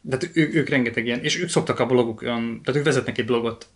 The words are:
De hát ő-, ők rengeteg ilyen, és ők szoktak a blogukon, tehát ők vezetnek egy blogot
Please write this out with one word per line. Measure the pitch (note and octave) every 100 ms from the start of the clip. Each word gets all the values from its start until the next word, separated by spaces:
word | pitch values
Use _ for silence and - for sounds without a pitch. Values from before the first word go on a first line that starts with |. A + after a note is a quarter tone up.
De | - C3
hát | E3+
ő-, | D#3+ D#3
ők | D#3+ C3+
rengeteg | C#3 A#2+ A2+ A#2
ilyen, | A#2+
és | D3+ D#3+
ők | F3+
szoktak | E3+ - -
a | A#2+
blogukon, | B2+ A#2 A2 A#2+ A#2 A#2 A2+
tehát | - C3+
ők | D3
vezetnek | C3+ A#2 A#2
egy | A2+
blogot | A#2+ A#2 A2 -